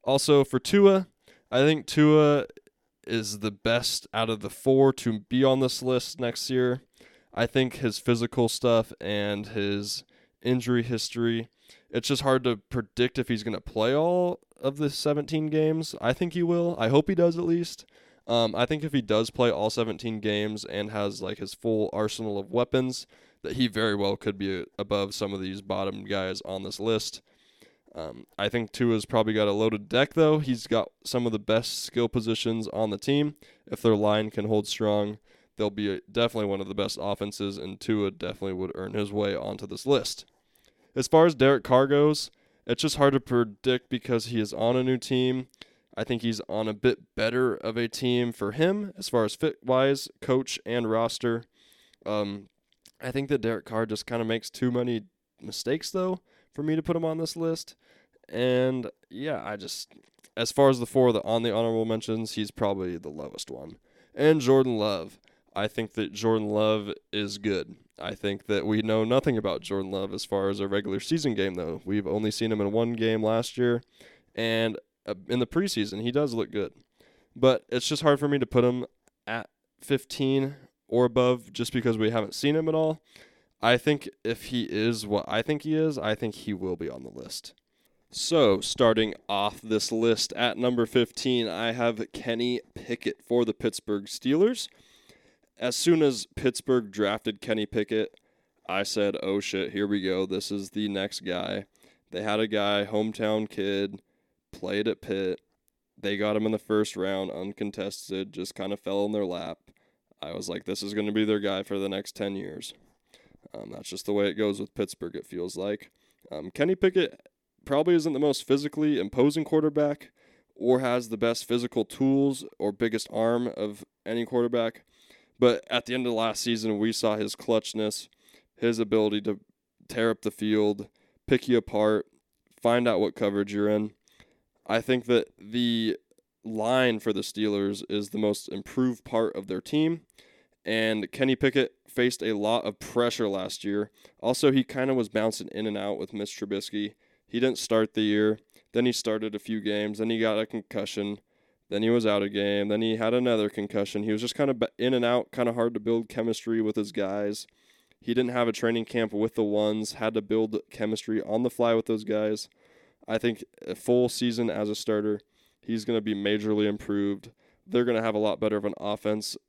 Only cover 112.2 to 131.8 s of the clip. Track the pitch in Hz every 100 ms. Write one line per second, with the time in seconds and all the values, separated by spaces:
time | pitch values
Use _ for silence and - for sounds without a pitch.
112.2 | 101 98 95 - - - _ _ _ _
113.2 | _ _ - - - - - 92 - 101
114.2 | 101 92 107 101 104 - 98 - 85 -
115.2 | - 87 90 87 98 104 - _ _ _
116.2 | - 76 82 - 151 185 190 185 165 -
117.2 | - _ _ _ - 139 160 175 156 135
118.2 | 147 135 - 139 147 151 151 139 95 117
119.2 | 143 151 151 156 151 147 147 143 - _
120.2 | _ _ _ - 117 127 131 123 117 110
121.2 | 117 117 - 120 120 - 107 - 135 135
122.2 | 139 131 - - 104 101 117 110 - 110
123.2 | 113 120 123 - 104 104 - _ - 117
124.2 | 117 127 120 120 113 - _ _ _ -
125.2 | _ _ 123 110 - 120 - 127 123 113
126.2 | 113 107 - 113 110 104 110 110 113 107
127.2 | 104 - - 113 - 107 107 - - _
128.2 | _ - _ _ 117 113 110 110 107 104
129.2 | 104 101 _ _ _ _ _ 123 113 110
130.2 | 107 - 107 107 104 101 101 _ _ _
131.2 | - 127 - 120 - 107